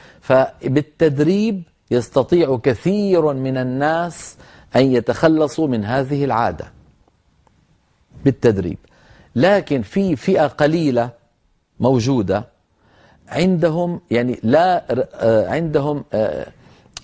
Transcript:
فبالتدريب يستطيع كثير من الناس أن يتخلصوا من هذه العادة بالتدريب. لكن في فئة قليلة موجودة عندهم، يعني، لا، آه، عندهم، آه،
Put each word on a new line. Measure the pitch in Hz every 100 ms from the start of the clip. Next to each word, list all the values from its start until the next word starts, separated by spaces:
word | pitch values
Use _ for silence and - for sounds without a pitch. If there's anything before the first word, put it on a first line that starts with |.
| - -
فبالتدريب | - 131 131 - - 131 147 _ 160 139 151 196 220 196 170 _ _
يستطيع | 120 113 139 120 175 147 127
كثير | 143 110 175 208 202 180 156
من | 135 131 131
الناس | 127 127 147 165 175 - - - - - - 120
أن | 135
يتخلصوا | 123 113 113 160 156 147 - 156
من | 117
هذه | 104 131 131 143
العادة | 139 113 110 85 - - _ _ _ _ _ _ _ _ _ _ _ _ _ -
بالتدريب. | 139 127 120 98 90 - _ _ _ - - 117
لكن | 175 202 - 139
في | 107 196 196 147
فئة | - 185 147
قليلة | - 151 170 156 120 120 - _ _ _ _ _ _
موجودة | 120 131 113 131 95 98 113 _ _ _ _ _ _ _ -
عندهم، | - 185 180 170 160 175 170 -
يعني، | 113 123 117
لا، | 110 147 180 175 - 123 -
آه، | - 113 110 90
عندهم، | 135 165 147 143 147 -
آه، | 107 107 69 - - - - _ -